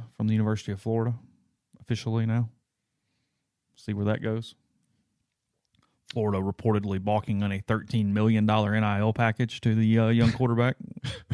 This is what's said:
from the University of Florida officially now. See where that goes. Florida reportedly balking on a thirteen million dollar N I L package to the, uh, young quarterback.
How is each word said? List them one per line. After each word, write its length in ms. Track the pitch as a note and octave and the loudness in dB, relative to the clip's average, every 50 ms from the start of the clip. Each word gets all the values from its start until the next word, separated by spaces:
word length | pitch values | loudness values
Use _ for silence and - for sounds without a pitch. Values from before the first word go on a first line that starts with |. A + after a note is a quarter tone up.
| A#2 - _ | -18 -18 _
from 120 | - G#2+ G#2+ | -4 -2 0
the 60 | A2 | 2
University 380 | A2 A2 A2 G#2+ G#2 - - | 2 2 0 0 -2 -4 -8
of 80 | G2 F#2+ | -8 -6
Florida 360 | - A2+ A2+ A2+ A2+ A#2+ A#2 A#2+ - - _ _ _ _ _ _ _ _ - _ | -4 -4 -2 -2 0 -2 -4 -6 -10 -18 _ _ _ _ _ _ _ _ -20 _
officially 460 | - - A#2+ - - A2+ A2 A2+ A2+ A2+ | -8 -6 -6 -4 -2 -2 -2 0 0 0
now. 220 | A2+ A#2 A#2 A2+ - _ _ _ _ _ _ _ _ _ _ _ _ _ _ _ _ _ _ _ _ _ _ _ _ | 0 0 -2 -2 -6 _ _ _ _ _ _ _ _ _ _ _ _ _ _ _ _ _ _ _ _ _ _ _ _
See 180 | _ - - G#2 | _ -10 -6 -4
where 120 | G2+ G2+ | -2 0
that 160 | G#2 G#2+ - | -2 -2 -2
goes. 320 | - A2 A2 A2+ A#2 - - _ _ _ _ _ _ _ _ _ _ _ _ _ _ _ _ _ _ _ _ _ _ _ _ _ _ _ _ _ _ _ - | -2 -4 -4 -4 -6 -10 -16 _ _ _ _ _ _ _ _ _ _ _ _ _ _ _ _ _ _ _ _ _ _ _ _ _ _ _ _ _ _ _ -4
Florida 240 | A2+ G#2+ G#2+ G2+ F#2+ | -2 -2 0 0 0
reportedly 640 | F#2+ G2 G2 - - A2+ G#2+ G#2 G2+ G2+ F#2+ F#2+ F#2+ | -2 -2 -4 -2 0 0 0 2 0 -2 -4 -4 -2
balking 380 | G#2 G#2 G#2+ - - G#2+ G2+ | 0 0 0 0 -2 -2 -2
on 100 | G#2 G2+ | 0 -2
a 100 | G2 F#2+ | -2 -4
thirteen 520 | - - A2 A2 - - - A2+ G#2 G2+ G2+ | -4 -2 -2 -4 -2 -2 -2 0 0 2 2
million 320 | G#2+ G#2+ A2+ A2+ A2 G#2+ | 2 2 4 4 4 2
dollar 300 | G#2+ G#2+ A2 G#2+ G2 G#2 | 2 2 2 2 2 0
N 80 | A2 G#2+ | 0 0
I 160 | G#2 G2+ G2+ | 0 0 0
L 120 | G#2+ A2 | 0 0
package 480 | A2 - A#2+ A2+ G#2 - B2 A2+ - - | 0 0 0 0 0 0 -2 -4 -4 -2
to 120 | - A#2+ A2 | 0 0 2
the, 240 | A2 A2 A2 A2+ A2+ | 4 4 4 4 4
uh, 120 | A2+ A2+ | 4 4
young 220 | A#2 A#2 A#2 A2+ | 4 4 4 4
quarterback. 440 | - - B2+ A#2+ A#2 A2+ A#2+ B2+ - - - - - - - - - - - _ | 2 2 0 0 2 2 2 0 -2 -4 -10 -14 -12 -10 -10 -10 -10 -10 -6 _